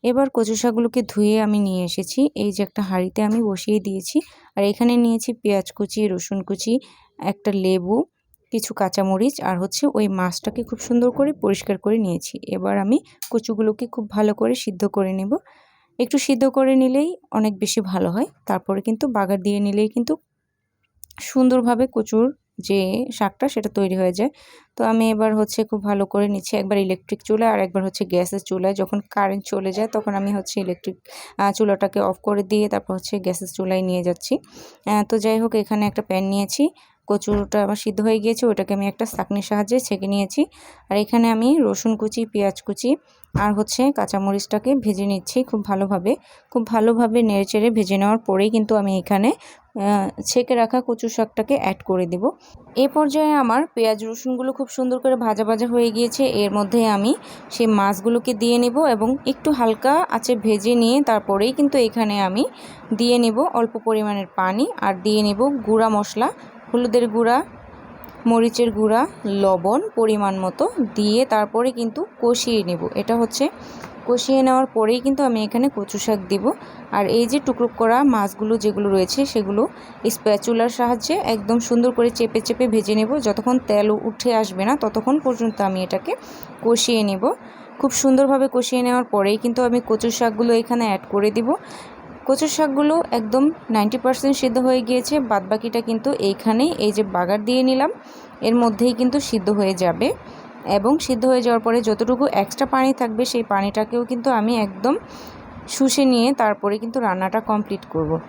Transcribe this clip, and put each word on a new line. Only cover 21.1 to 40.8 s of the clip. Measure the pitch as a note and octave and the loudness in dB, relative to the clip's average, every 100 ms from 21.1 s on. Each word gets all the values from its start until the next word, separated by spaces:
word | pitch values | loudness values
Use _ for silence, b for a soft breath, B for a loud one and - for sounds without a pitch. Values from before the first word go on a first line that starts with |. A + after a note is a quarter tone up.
| - | -16
সুন্দরভাবে | - C4+ B3+ B3+ A#3 A#3 B3+ | -6 2 4 4 2 0 0
কচুর | - A3 A3 B3 - _ - | -2 -2 2 0 -2 _ -16
যে | - G3 F#3 A3 B3+ | -2 0 0 -2 -6
শাকটা | A3+ G3+ - C#4 | -4 -4 -2 -4
সেটা | A#3 G3+ | -2 -4
তৈরি | - F#3+ F#3 | -2 0 2
হয়ে | F#3 | 0
যায়। | F3+ A#3+ B B B B | 0 -4 B B B B
তো | - | -4
আমি | A3+ A3+ A3+ | 0 2 2
এবার | G#3+ A3 | 2 2
হচ্ছে | G#3+ G#3 - | 2 0 -2
খুব | A3 G#3+ | -4 -4
ভালো | G3+ G3+ G3 | -2 -2 0
করে | G3+ G3+ | 0 0
নিচ্ছি, | G3+ - G#3 | -2 -4 -4
একবার | F#3+ G3+ | 0 0
ইলেকট্রিক | F#3+ F#3 - G#3 | 0 -2 -4 -10
চুলায় | - A3 A3+ | -2 0 2
আর | G#3+ | 2
একবার | F#3+ G3 | 0 -2
হচ্ছে | F#3+ - | -4 -4
গ্যাসের | F#3 F3 F3+ G3 - | -2 0 -2 -6 -6
চুলায়। | F#3+ F#3 | -2 -2
যখন | G3+ F#3+ G#3 - | -2 -2 -4 -4
কারেন্ট | - G3 G3 | -2 -2 -2
চলে | - G3 F#3+ | -4 -4 -4
যায় | F#3+ A3 | -4 -2
তখন | A3 G#3+ | -2 -4
আমি | G3 G3 | -4 -2
হচ্ছে | G3+ F#3+ - | -4 -4 -6
ইলেকট্রিক, | F#3 F3+ - F#3 - B B B | -4 -6 -8 -12 -18 B B B
আহ, | G3+ | -2
চুলাটাকে | G3 G#3+ G3 G3 G#3 | 2 2 2 0 0
অফ | G3 F#3 | -2 -2
করে | - G3+ | -2 -2
দিয়ে | F#3+ G#3+ G#3 | 0 0 0
তারপর | G3+ - | -2 -4
হচ্ছে | F#3 - G#3 | -8 -6 -6
গ্যাসের | F#3 F3+ F#3 | -4 -6 -8
চুলায় | - F#3 F#3 | -6 -2 0
নিয়ে | F#3 F3+ | 0 -2
যাচ্ছি। | F3 E3+ - C4+ - B B B - | -2 -4 -2 -4 -4 B B B -2
আহ, | G#3 | 0
তো | G#3 A3+ | 2 0
যাই | A3 A3 | 2 0
হোক, | A3+ | 2
এখানে | A3 G3+ G#3+ G#3 | 0 0 0 0
একটা | G#3 | -2
প্যান | G#3+ F#3+ | -2 -2
নিয়েছি, | F#3+ G3 G3 - D4 - b b - | 0 -2 -2 0 -2 -2 b b -2
কচুটা | G3+ - G#3 G3 G#3+ | -2 0 -2 0 0
আমার | G3+ G#3+ | 0 -2
সিদ্ধ | A3 G3 | -4 -2
হয়ে | G#3+ A3 | 0 0
গিয়েছে, | G#3+ A3+ B3 | 0 0 0
ওটাকে | G3+ G3 | 0 -2
আমি | G3+ G3+ | -2 -4
একটা | - A3+ | -4 -6
ছাঁকনির | - - G3+ G3 | -6 -4 -4 -2
সাহায্যে | G#3 G3+ B3 | -2 0 -2
ছেঁকে | B3 G3 G3 | -2 -6 -2
নিয়েছি। | G3+ G3 - E4 B B B | -2 -2 -2 -4 B B B